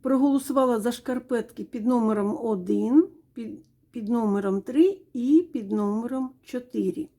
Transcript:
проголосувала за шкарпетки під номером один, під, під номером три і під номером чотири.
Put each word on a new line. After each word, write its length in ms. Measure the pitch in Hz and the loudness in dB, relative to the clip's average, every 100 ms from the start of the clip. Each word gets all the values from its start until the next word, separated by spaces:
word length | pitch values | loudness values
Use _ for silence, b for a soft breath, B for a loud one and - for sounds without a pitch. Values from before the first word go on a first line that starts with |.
проголосувала 760 | 262 262 277 277 269 269 262 233 | 2 4 4 2 0 2 2 2
за 120 | 214 | -2
шкарпетки 720 | 240 - 247 247 240 220 - | -4 -6 -6 -2 -4 -4 -12
під 220 | 311 240 220 | -12 -4 0
номером 520 | 247 220 214 202 254 | 2 2 2 0 -2
один, 680 | 233 202 180 208 214 277 381 - _ | -2 -4 0 -2 4 4 4 -4 _
під, 320 | - 226 - _ _ _ | -14 -12 -14 _ _ _
під 180 | 247 208 | -10 -2
номером 540 | 240 220 202 196 196 | 0 2 0 0 -2
три 380 | - 262 370 392 _ | -2 0 0 0 _
і 360 | 254 247 311 349 | -6 0 0 0
під 200 | 247 196 | -8 -4
номером 580 | 208 208 214 240 262 254 - | -2 0 -2 -4 -6 -6 -10
чотири. 680 | - 247 247 226 190 226 311 | -10 -10 -8 -4 -4 -4 -10